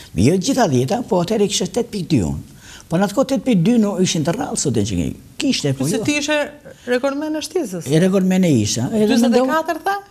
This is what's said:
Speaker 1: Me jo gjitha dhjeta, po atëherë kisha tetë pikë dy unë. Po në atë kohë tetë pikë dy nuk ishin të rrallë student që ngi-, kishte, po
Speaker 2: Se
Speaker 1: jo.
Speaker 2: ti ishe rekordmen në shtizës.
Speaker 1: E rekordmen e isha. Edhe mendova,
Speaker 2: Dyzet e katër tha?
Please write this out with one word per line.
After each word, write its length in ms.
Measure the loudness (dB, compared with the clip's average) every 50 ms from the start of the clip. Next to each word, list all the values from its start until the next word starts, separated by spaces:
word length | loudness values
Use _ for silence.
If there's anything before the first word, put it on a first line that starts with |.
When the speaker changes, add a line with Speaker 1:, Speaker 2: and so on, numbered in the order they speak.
| -20 -10 -2
Speaker 1:
Me 140 | 2 4 4
jo 80 | 4 2
gjitha 300 | 2 0 0 2 2 2
dhjeta, 300 | 2 2 2 2 -2 -2 -2 0
po 100 | 0 0 0
atëherë 240 | 0 0 0 0 0
kisha 160 | 0 -2 -4 -4
tetë 240 | -4 -4 -4 -4
pikë 180 | -6 -8 -2 0 2
dy 80 | 2 2 0
unë. 100 | -2 -6 -8 -14 -20 -20 -20 -20 -20 -20 -10 -4
Po 80 | 0
në 140 | 0 0 0
atë 80 | 2 0
kohë 120 | 0 0 0
tetë 120 | -2 0 2
pikë 140 | 2 4 4 4
dy 80 | 4 4 2
nuk 160 | 2 2 0 0
ishin 180 | 0 0 -2 -2
të 140 | -2 -2 -4
rrallë 240 | -4 -6 -6 -4
student 260 | -2 -2 0 0 -2 -2
që 140 | -2 -2
ngi-, 100 | -2 -4 -6 -10 -16 -20 -10 -4 -2
kishte, 320 | -2 -2 -2 -2 -2 -2
po 140 | -2 -2 -2
Speaker 2:
Se 60 | -2 -2
Speaker 1:
jo. 40 | -2 -2
Speaker 2:
ti 80 | -2 -2
ishe 180 | -2 -2 -2 -2 -2 -4 -8 -16 -20 -20 -20 -16 -6 -4
rekordmen 480 | -2 0 0 -2 -4 -2 -6 -4 -6
në 80 | -6 -6 -4
shtizës. 420 | -4 -4 -4 -4 -6 -8 -4 0
Speaker 1:
E 80 | 2 2
rekordmen 480 | 2 4 2 2 2 2 2 2 4 4
e 60 | 4 2
isha. 260 | 2 0 -2 -2 -4 -2 0
Edhe 240 | 0 2 2 4 4
mendova, 160 | 4 4 4
Speaker 2:
Dyzet 80 | 2 2
e 80 | 2
katër 320 | 0 -2 -2 -2 -6 -4 -4
tha? 140 | -4 -4 -4 -8 -6